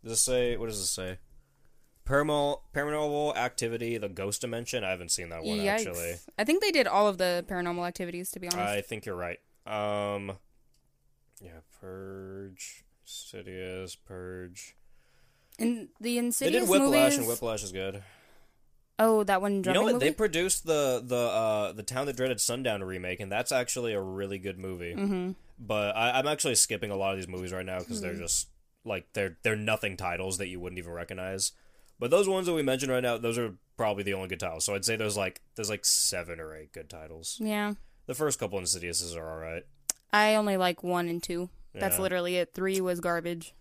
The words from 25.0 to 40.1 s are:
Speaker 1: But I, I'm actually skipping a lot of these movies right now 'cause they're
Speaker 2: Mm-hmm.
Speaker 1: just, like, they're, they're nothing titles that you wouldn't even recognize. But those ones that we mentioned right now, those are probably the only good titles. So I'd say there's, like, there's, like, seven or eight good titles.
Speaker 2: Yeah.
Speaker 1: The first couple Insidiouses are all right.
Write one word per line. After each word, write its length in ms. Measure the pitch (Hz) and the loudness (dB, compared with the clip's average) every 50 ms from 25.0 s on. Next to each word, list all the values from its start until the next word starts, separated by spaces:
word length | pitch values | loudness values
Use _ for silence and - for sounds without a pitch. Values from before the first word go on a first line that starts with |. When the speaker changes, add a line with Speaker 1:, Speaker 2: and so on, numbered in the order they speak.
| 196 202 196 185 180 185 190 - - - - - | 0 0 0 0 -2 -4 -6 -8 -12 -20 -18 -16
Speaker 1:
But 360 | 120 104 117 107 104 104 101 | -4 -2 0 2 2 2 2
I, 180 | 110 113 120 | 2 2 4
I'm 140 | 123 131 135 | 4 4 2
actually 280 | 147 151 147 - 135 120 | 2 0 2 2 2 4
skipping 360 | - - - 113 95 113 104 | 4 4 4 2 -4 -2 -4
a 60 | 101 | -2
lot 160 | 98 98 98 | 0 0 0
of 60 | 98 95 | 0 -2
these 100 | 92 87 | -4 -6
movies 240 | 92 90 92 90 | -6 -6 -6 -6
right 140 | 92 92 92 | -6 -6 -6
now 120 | 92 92 92 | -4 -4 -6
'cause 200 | 87 - - 104 | -6 -6 -6 -6
they're 120 | 98 90 | -4 -4
Speaker 2:
Mm-hmm. 100 | 85 85 | -6 -6
Speaker 1:
just, 260 | 87 - - - - - - _ _ _ _ _ _ | -2 0 0 0 -2 -4 -12 _ _ _ _ _ _
like, 240 | 113 104 92 - _ | -6 -6 -6 -6 _
they're, 240 | _ 110 101 95 82 - | _ -2 -2 -2 -4 -2
they're 140 | - 120 107 | 0 0 0
nothing 400 | 107 107 110 110 - - 104 95 | 0 2 0 0 0 0 -4 -4
titles 420 | 85 95 90 87 87 92 95 95 90 | -2 -4 -4 -2 -2 -2 -4 -2 -2
that 100 | 101 92 | -4 -4
you 100 | 90 90 | -6 -8
wouldn't 200 | 87 90 87 90 | -8 -8 -8 -8
even 140 | 85 85 | -10 -8
recognize. 600 | 85 85 85 - 95 92 90 95 95 95 95 - - - - - - - - - - _ | -8 -10 -8 -8 -8 -8 -6 -6 -2 -2 -2 -2 -4 -6 -20 -20 -20 -20 -20 -20 -10 _
But 100 | 120 120 | 2 4
those 160 | 156 190 202 190 | 4 6 6 4
ones 180 | 190 190 185 | 2 2 2
that 80 | 175 170 | 2 2
we 80 | 160 | 2
mentioned 300 | 143 131 131 127 135 131 | 2 2 2 2 2 0
right 100 | 131 127 | 2 2
now, 160 | 123 123 120 113 | 2 2 0 2
those 200 | 120 117 117 120 | 0 0 0 0
are 160 | 120 110 92 - _ _ _ | -2 -2 -4 -10 _ _ _
probably 280 | - 120 107 104 98 98 | 0 0 0 2 0 0
the 100 | 101 98 | -2 -2
only 140 | 95 95 90 | -2 -2 -6
good 100 | 92 85 | -6 -4
titles. 240 | 95 90 82 80 - | -4 -6 -4 -2 -2
So 100 | - 101 | -2 0
I'd 100 | 98 95 | 0 0
say 100 | - 113 | 0 0
there's, 200 | 107 110 107 101 | 0 0 0 0
like, 260 | 101 98 92 - - - _ _ | 0 0 -2 -2 -8 -20 _ _
there's, 120 | - 110 101 | -6 -4 -4
like, 140 | 107 98 - | -4 0 2
seven 540 | - - - - - - 90 85 87 85 82 | 2 4 4 4 2 0 -2 -6 -6 -10 -10
or 160 | 80 78 78 | -10 -12 -12
eight 160 | 78 78 76 | -14 -16 -16
good 160 | - 82 80 76 | -16 -16 -16 -14
titles. 480 | - 82 80 78 80 80 80 - - - | -16 -16 -14 -14 -16 -12 -10 -10 -8 -4
Speaker 2:
Yeah. 340 | 214 214 214 208 208 208 202 - - - - _ - | -2 -2 -2 -2 -2 -4 -6 -8 -12 -20 -20 _ -10
Speaker 1:
The 80 | - 131 | -8 -4
first 240 | 127 156 147 131 - | 0 0 0 0 0
couple 200 | 117 98 98 98 | -2 -2 -2 -2
Insidiouses 560 | 90 85 - 90 85 87 82 - 87 85 85 | -2 -2 -2 -2 -2 -4 -4 -4 -4 -4 -8
are 120 | 82 80 80 | -8 -8 -8
all 80 | 80 80 | -8 -8
right. 260 | 80 80 82 85 - - - _ - - - - _ _ | -8 -8 -8 -8 -10 -12 -20 _ -8 -8 -8 -8 _ _